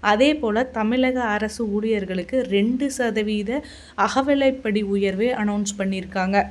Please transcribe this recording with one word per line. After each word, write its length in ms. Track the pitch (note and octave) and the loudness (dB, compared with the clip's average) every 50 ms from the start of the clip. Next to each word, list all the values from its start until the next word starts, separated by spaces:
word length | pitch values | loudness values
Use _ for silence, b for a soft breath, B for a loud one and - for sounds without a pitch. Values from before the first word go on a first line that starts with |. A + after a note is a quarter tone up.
| - G#3+ G#3 | 4 2 4
அதே 180 | G#3+ C4 D4 D4+ D4+ | 6 6 4 4 2
போல 240 | B3 A3 G#3 A3 C4 B3+ - A#3 | 0 0 0 0 0 -2 -2 -2
தமிழக 420 | G#3+ A3 A#3+ B3+ B3+ B3+ B3+ B3+ B3 A3 G#3 | 0 0 2 2 2 2 2 0 0 0 0
அரசு 280 | G#3 G#3+ G#3+ G#3+ - A#3 G#3+ G3+ G#3 | 0 -2 -4 -4 -4 -4 -2 -2 -2
ஊழியர்களுக்கு 600 | G#3+ A3 A3+ G#3 F#3+ F#3 F#3 F#3 F3+ - - C4 B3 F3 G3 | 0 0 0 -2 -2 -2 -4 -4 -4 -2 -2 -2 -2 2 2
ரெண்டு 320 | G3 G3+ A#3 B3+ B3+ C#4 C#4 C4+ - | 2 2 2 0 0 -2 -2 -2 -2
சதவீத 640 | B3+ A#3 G#3+ A3 G#3+ G#3 G#3+ G#3 G#3 G3+ A#3+ D4 B B B B B B B B G3 G#3+ | -2 0 0 0 -2 0 -2 -2 -2 -2 -4 -4 B B B B B B B B -2 0
அகவிலைப்படி 760 | - C4 C4+ C#4 C#4+ C#4 C4+ C4+ C4 C4+ - A3 G3+ G#3+ G#3+ G3 G3+ | 2 0 2 2 2 4 4 2 2 0 -4 -2 0 0 0 0 0
உயர்வை 360 | G3+ G3 G3 F#3+ F#3 A3 B3 - - G#3+ | 0 0 0 0 0 0 0 0 0 0
அனௌன்ஸ் 360 | G#3 G#3 G#3 G#3 G3+ G3+ - | -2 0 0 -2 -4 -4 -4
பண்ணியிருக்காங்க. 580 | G3 G3 G3 F#3+ F#3 F#3+ - G3 F#3 F#3+ G3 G3+ G3 G3+ | -4 -2 -2 -4 -6 -6 -4 -2 -2 2 2 2 2 2